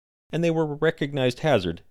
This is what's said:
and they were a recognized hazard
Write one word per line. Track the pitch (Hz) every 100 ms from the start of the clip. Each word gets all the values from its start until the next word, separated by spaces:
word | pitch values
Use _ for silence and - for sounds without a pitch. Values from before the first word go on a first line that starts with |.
| _ _ -
and | 160
they | 170
were | 160
a | 156 143
recognized | 160 - 143 143 127 -
hazard | 160 120 90 82 -